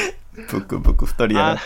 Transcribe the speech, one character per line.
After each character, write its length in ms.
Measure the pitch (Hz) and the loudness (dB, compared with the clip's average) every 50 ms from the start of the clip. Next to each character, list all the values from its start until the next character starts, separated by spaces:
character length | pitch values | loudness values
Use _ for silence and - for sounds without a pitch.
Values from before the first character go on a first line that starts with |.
| 208 185 - - - - - | -6 -6 -8 -12 -18 -18 -20
<laughs> 80 | 220 220 - | -18 -12 -8
ブ 100 | - - | -6 -6
ク 180 | - - - - | -6 -6 -6 2
ブ 160 | - - - | 4 4 4
ク 120 | - - | 4 2
太 200 | - - - 120 | 0 2 0 2
り 80 | 107 107 | 2 2
や 80 | 107 | 2
が 120 | 151 160 160 | 2 2 0
っ 20 | - - | -2 -6